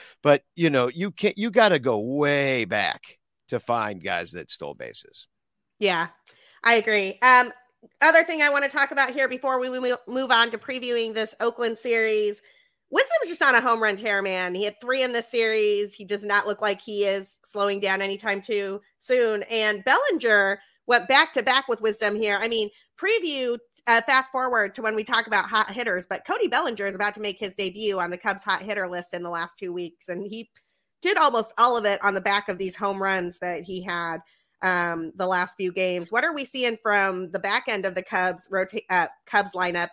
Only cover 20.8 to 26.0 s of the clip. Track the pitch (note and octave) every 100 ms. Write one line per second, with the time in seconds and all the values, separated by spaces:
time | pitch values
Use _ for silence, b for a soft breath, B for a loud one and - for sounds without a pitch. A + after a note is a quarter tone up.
20.8 | - A#3+ - C4+ D#4+ C4 A3 B3+ C4+ A3
21.8 | A3 G#3 G#3 G#3 G#3+ G3+ A3+ A3+ G#3 b
22.8 | b _ F#4 A4+ E4 C#4 B3 A#3+ _ _
23.8 | - A#3 A#3 C4 C4 B3+ B3+ A#3+ G3 A3
24.8 | A3 A3 G#3+ A#3+ A3+ G#3 G3 G#3+ G#3 G#3
25.8 | A#3 F3+